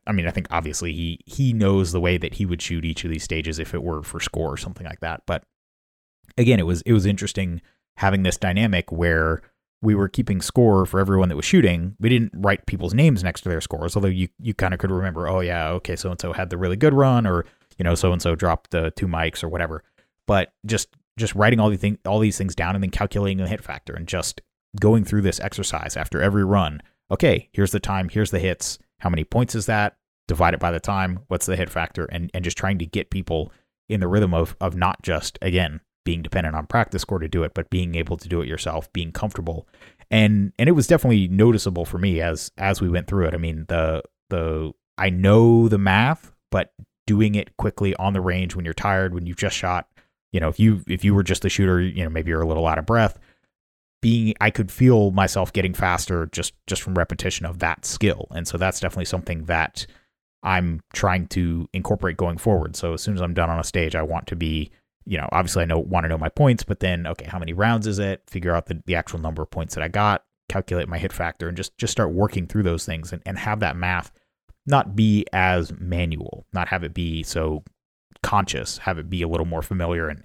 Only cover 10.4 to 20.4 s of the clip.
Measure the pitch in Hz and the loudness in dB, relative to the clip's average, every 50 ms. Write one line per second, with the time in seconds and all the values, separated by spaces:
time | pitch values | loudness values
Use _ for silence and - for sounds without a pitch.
10.4 | - - - 127 120 110 101 95 92 - - 95 98 98 98 95 92 90 76 73 | -2 0 4 6 6 8 6 6 4 4 2 2 2 4 4 4 4 4 2 -2
11.4 | - - 196 180 120 92 87 85 87 95 104 - 101 117 127 120 117 - - 82 | 0 4 6 6 6 6 4 0 -2 -6 -4 0 2 4 4 4 2 0 -2 -2
12.4 | 101 98 101 - - - 101 92 90 85 98 127 160 160 127 92 92 87 - - | 0 0 0 0 -2 -6 -6 -4 -2 0 4 4 6 6 4 4 0 -2 -4 -4
13.4 | - 95 85 80 - - 80 76 80 85 - 104 98 95 92 92 92 - _ - | -4 -4 -4 -4 -4 -6 -6 -6 -4 -2 0 2 2 2 2 0 -2 -4 _ -6
14.4 | - 113 101 - 95 90 90 - - 95 95 90 95 92 80 82 87 76 95 92 | -6 -6 -2 -2 -2 -2 -2 -2 -2 -2 0 0 -2 -2 -4 -4 -2 -2 0 0
15.4 | 90 87 87 85 78 78 87 90 - - 87 - - 92 87 - - 87 80 - | 0 -2 -2 -2 -2 -2 -2 -4 -4 -6 -6 -6 -6 -6 -6 -6 -6 -6 -4 -4
16.4 | 92 85 87 87 95 90 92 110 147 151 135 139 135 135 123 120 113 95 90 85 | -6 -4 -4 -2 -2 -2 0 4 4 4 6 6 6 6 6 4 4 2 2 0
17.4 | - - _ _ _ _ _ - 90 85 85 - - 92 90 85 - 87 82 80 | -2 -4 _ _ _ _ _ -2 0 2 2 2 2 2 2 2 0 0 0 0
18.4 | 92 87 82 - _ - - 82 82 80 - - 98 90 85 82 82 80 - - | 2 0 0 0 _ -4 -4 -2 -2 -2 -4 -4 -4 -2 -2 -2 -2 -2 -4 -6
19.4 | 87 80 87 85 85 80 80 78 - _ _ _ _ _ _ _ _ - 101 95 | -6 -6 -4 -4 -4 -4 -6 -10 -14 _ _ _ _ _ _ _ _ 2 2 2